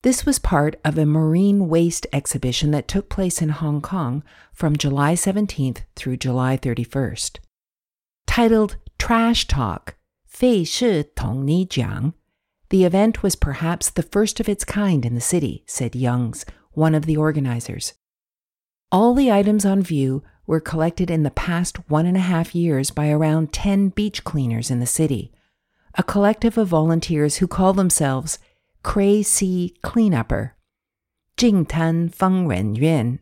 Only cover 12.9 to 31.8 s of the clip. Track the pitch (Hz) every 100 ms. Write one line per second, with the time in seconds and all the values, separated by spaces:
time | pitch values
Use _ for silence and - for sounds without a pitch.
12.9 | 185 220 220 196 - - 131 165 170 -
13.9 | - - 196 214 - 220 202 - 208 202
14.9 | 156 120 120 - 175 135 - - - 120
15.9 | 123 127 123 120 - - - _ - 160
16.9 | 156 156 151 156 147 135 117 - - -
17.9 | _ _ _ _ _ _ _ _ _ _
18.9 | 185 233 247 269 202 208 214 196 196 180
19.9 | 156 131 135 - _ - 160 160 165 160
20.9 | 170 180 160 147 - - 170 175 - -
21.9 | 151 175 185 180 170 165 175 170 135 139
22.9 | - 151 151 156 156 156 - 202 196 196
23.9 | 185 208 - - 151 127 113 117 123 123
24.9 | - 160 120 - _ _ _ _ _ _
25.9 | - - 202 202 220 226 226 202 165 160
26.9 | 165 - 156 147 - 185 - 190 196 185
27.9 | - 143 131 156 - _ _ _ _ -
28.9 | 214 196 208 202 - 190 180 180 _ -
29.9 | 233 220 143 110 - 123 _ _ _ _
30.9 | _ _ _ _ - 240 202 156 160